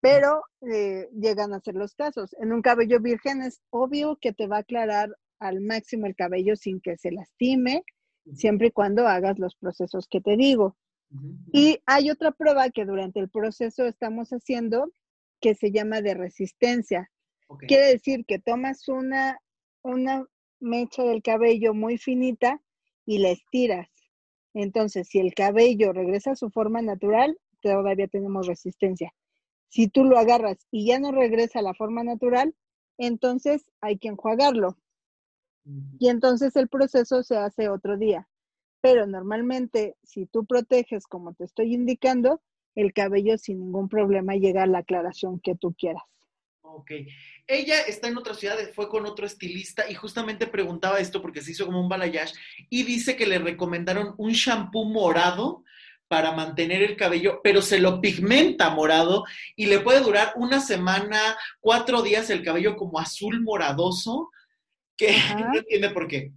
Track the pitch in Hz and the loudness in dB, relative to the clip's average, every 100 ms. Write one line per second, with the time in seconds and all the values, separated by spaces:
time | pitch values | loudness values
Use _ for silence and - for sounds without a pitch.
0 | 262 277 277 311 311 _ 247 220 202 190 | 8 6 6 2 -2 _ -6 -4 -2 -4
1 | 185 226 214 202 202 196 220 190 202 _ | -10 -4 -2 0 -4 -6 -8 -8 -8 _
2 | 294 277 196 - 220 233 240 240 233 240 | -8 -6 -12 -8 -4 0 2 2 4 2
3 | 226 233 277 277 262 - _ 240 254 294 | 2 -2 -2 -4 -6 -10 _ -4 -4 -2
4 | 302 302 240 208 208 208 214 240 220 208 | -4 -4 -6 -4 -4 -4 -4 -4 -2 -2
5 | 208 214 _ _ 202 190 202 226 214 233 | -4 -8 _ _ -8 -6 -4 -6 -6 -6
6 | 208 190 180 185 190 214 - 190 - 170 | -6 -4 -4 -2 -2 -2 -4 -8 -8 -8
7 | 175 175 185 _ 247 262 247 294 381 _ | -8 -10 -14 _ 0 2 0 -2 -6 _
8 | _ _ - 143 220 208 233 - 202 208 | _ _ -20 -2 0 2 2 2 0 2
9 | 240 185 190 196 180 _ 185 - 180 190 | 2 2 0 -2 -6 _ -10 -6 -6 -6
10 | - 190 196 208 277 254 196 - _ _ | -4 -4 0 2 4 4 2 -2 _ _
11 | _ 139 139 - - 285 302 311 - 277 | _ -16 -16 -16 0 4 6 4 2 2
12 | 294 302 320 - 302 277 254 240 196 196 | 4 0 -2 2 2 4 2 0 -4 -4
13 | 190 196 190 220 214 - 233 - 247 226 | -6 -6 -6 -4 -6 -4 -8 -2 -4 -4
14 | 226 226 233 247 - 247 233 226 302 _ | -8 -8 -8 -10 -6 -4 -2 -2 -4 _
15 | _ _ _ _ 226 214 208 208 214 220 | _ _ _ _ 0 2 0 -2 -2 -4
16 | 208 185 185 _ 190 _ 240 240 214 180 | -4 -4 -8 _ -10 _ 0 0 -2 -4
17 | 180 _ _ _ _ 139 139 269 277 254 | -6 _ _ _ _ -18 2 6 6 4
18 | - 262 233 190 214 240 262 269 - 262 | 2 -4 -4 -6 -4 -4 -4 -8 -6 -6
19 | 262 269 269 262 _ _ _ _ 262 254 | -4 -2 -2 -4 _ _ _ _ -6 -4
20 | 262 269 262 _ _ _ 240 240 240 - | -2 -4 -6 _ _ _ -4 -4 -4 -2
21 | 247 226 233 220 233 226 220 214 220 240 | -2 0 0 2 4 4 2 0 -2 -4
22 | - 254 254 226 247 294 _ _ _ _ | -2 -2 -2 0 0 0 _ _ _ _
23 | - 208 190 175 _ 254 247 180 175 _ | -4 0 2 0 _ 0 0 -2 -8 _
24 | _ _ _ _ _ 214 202 220 214 196 | _ _ _ _ _ -8 -4 -2 -2 -4
25 | 180 196 185 - 202 208 233 214 208 185 | -2 0 0 0 0 6 4 6 0 0
26 | 180 202 269 269 226 226 214 226 226 190 | -2 -2 -2 -6 -6 -4 -2 -2 -4 -4
27 | 202 220 269 330 _ _ 208 196 196 196 | 0 2 2 0 _ _ 0 0 0 -2
28 | 196 202 196 196 180 170 185 - 196 185 | -2 -4 -4 -4 -4 -6 -8 -4 -2 -2
29 | 165 _ _ _ _ _ _ - 220 269 | -8 _ _ _ _ _ _ 2 2 6
30 | 262 247 220 240 220 185 _ 220 208 247 | 6 6 6 4 2 -6 _ -4 2 2
31 | 285 269 247 226 233 240 202 180 214 226 | 2 2 2 2 0 -2 -4 -4 -6 -6
32 | 233 233 247 247 285 - _ _ _ _ | -6 -2 0 2 0 -2 _ _ _ _
33 | 240 233 254 247 285 294 _ _ 214 208 | -4 -2 -2 0 0 -2 _ _ -6 -4
34 | 226 202 - 226 285 233 185 185 _ _ | -6 -6 -2 2 2 4 -2 -4 _ _
35 | _ _ _ _ _ _ 143 139 139 139 | _ _ _ _ _ _ -18 -14 -14 0
36 | 247 240 262 247 269 285 262 269 277 262 | 2 4 2 2 2 0 0 0 2 2
37 | 240 262 247 220 202 - 214 196 202 202 | 2 0 0 -2 -2 -4 -4 -4 -4 -2
38 | 214 175 - _ _ _ _ _ 262 247 | 0 -2 -4 _ _ _ _ _ 4 6
39 | 202 190 185 220 240 254 247 226 208 - | 4 -4 -6 -4 -2 -4 -2 -2 -4 -8
40 | _ - 185 226 214 247 233 254 240 214 | _ -12 -6 -6 0 0 2 0 0 -8
41 | - 180 170 175 180 - 226 240 247 254 | -10 -14 -14 -14 -14 -4 -2 -2 -2 0
42 | 262 254 240 320 _ _ _ - 202 202 | 0 2 2 0 _ _ _ -2 -2 0
43 | 196 202 202 220 - 190 185 185 190 214 | 0 2 2 -2 -2 -10 -6 -6 -2 0
44 | 202 196 190 196 190 190 190 185 175 180 | 2 0 0 0 2 2 2 0 0 -4
45 | 175 - 190 180 - 175 175 170 180 160 | -4 -6 -8 -6 -6 -4 -6 -6 -6 -8
46 | - _ _ _ _ _ 156 156 - 151 | -14 _ _ _ _ _ -20 -20 -16 -16
47 | 139 - - - - 277 294 302 254 208 | -16 -20 -20 -20 -4 -4 0 0 0 -8
48 | 240 240 226 208 196 220 208 - 208 220 | -6 -8 -10 -10 -6 -6 -8 -8 -6 -6
49 | 208 208 202 - 185 180 190 - 214 185 | -6 -10 -12 -10 -12 -12 -12 -8 -8 -8
50 | 214 233 220 214 226 - 175 170 185 196 | -12 -8 -8 -6 -6 -4 -4 -4 -2 -2
51 | 185 185 170 147 143 170 196 180 180 190 | -2 -6 -8 -12 -14 -8 -4 -2 -2 -2
52 | 180 160 160 - - - _ 240 254 240 | -4 -4 -8 -10 -20 -20 _ -4 -2 -2
53 | 247 262 214 185 165 170 175 170 175 185 | -2 -2 0 0 -2 -4 -6 -4 -2 -2
54 | 202 - 214 233 262 226 185 220 214 220 | -4 -6 -2 0 0 0 -2 -4 -2 0
55 | 185 165 180 180 262 349 _ - - _ | 2 4 2 2 -4 -6 _ -20 -20 _
56 | _ 160 160 160 160 151 165 185 208 208 | _ 0 0 -2 -6 -4 -2 0 0 0
57 | 190 170 190 - 208 196 190 196 185 180 | 0 2 0 2 4 4 4 4 4 4
58 | 202 190 190 254 339 - 165 156 156 160 | 0 0 4 6 4 4 2 2 4 4
59 | 165 196 - - - - 208 196 240 269 | 4 2 -2 -16 -18 -4 2 2 6 6
60 | 247 202 214 240 240 277 269 190 180 190 | 6 2 2 -2 0 0 0 -2 0 0
61 | 208 214 220 220 - - 220 233 233 240 | 0 0 0 -2 -10 -2 2 2 2 0
62 | 208 214 220 185 165 165 202 208 180 156 | 2 0 0 -4 -2 0 0 -2 -6 -6
63 | 156 - 208 233 220 208 151 143 180 185 | -6 -8 -6 -4 -2 -2 -2 0 -2 -2
64 | 233 254 330 _ _ _ _ _ _ - | -6 -6 -8 _ _ _ _ _ _ 0
65 | 214 196 - 208 226 294 - 214 202 180 | 2 4 2 -2 -2 -2 0 0 0 -4
66 | 165 139 - | -6 -6 -8